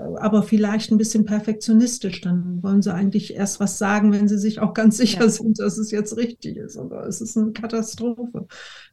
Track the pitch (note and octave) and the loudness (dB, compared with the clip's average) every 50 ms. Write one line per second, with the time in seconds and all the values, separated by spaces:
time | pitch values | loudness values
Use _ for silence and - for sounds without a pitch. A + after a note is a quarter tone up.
0 | - D#3 E3+ - - G#3+ G#3 G#3+ G3+ - - G#3+ G#3+ G3+ G#3+ A3 G#3+ - A3+ G#3 | -8 -8 -8 -4 -2 2 2 2 2 4 2 2 2 2 0 -2 0 2 2 2
1 | A3 A3 - A3 G#3+ - G#3+ G#3 G#3+ A3 G#3+ G#3+ - - A3+ A3 B3 A#3+ - - | 4 2 2 2 2 2 0 -2 -2 -2 -4 -2 0 4 6 6 6 4 2 -4
2 | - F#3+ F3 - - F3+ F3 F3+ F3 F3+ F3+ F3 F3+ G3 G3 G3+ F#3 - E3+ F3+ | -6 -6 -6 -4 -2 0 0 0 0 -2 -4 -4 -2 2 2 2 2 2 0 0
3 | G3+ G3 G3 G#3+ G#3 - - - G3 G3 - - G3+ F#3+ - - G#3+ G3 G#3 G#3 | 0 0 0 0 -2 -4 -4 -4 -4 -4 -2 -2 -2 -2 -2 -2 -2 0 2 4
4 | G#3 G#3+ G3+ G3+ G#3 G3+ G#3+ G3+ G3 G#3+ G#3+ - A3 G3+ - - A3 A3 G#3+ - | 4 4 4 4 4 2 2 2 0 0 0 0 -2 -2 0 4 4 4 4 6
5 | B3+ - - - A#3+ A3 A3 - A3+ A3+ G#3+ - G3+ G3+ G#3 G#3+ A3 G#3+ G#3+ G#3 | 4 2 2 4 2 2 2 2 0 -2 0 0 0 -2 -2 -2 -4 -4 -2 -4
6 | G#3 G#3 A3+ A3 A#3+ A#3 A#3+ - - - - - - - - - - - - - | -4 -4 -4 -4 -4 -4 -6 -8 -12 -12 -12 -12 -12 -12 -12 -12 -12 -12 -10 -10
7 | - - - - A3+ A3 - A3+ G#3+ A3 G#3+ - A3 A3+ A3+ A3+ A3 - - - | -8 -8 -8 -8 -10 -6 -2 -2 -2 -2 -2 -6 -8 -6 -4 -4 -6 -6 -8 -6
8 | A3+ A#3+ A#3 A#3 B3 A#3+ - - F3 - - - - - - - - - | -6 -6 -6 -6 -8 -10 -10 -10 -12 -12 -14 -20 -20 -20 -20 -20 -20 -10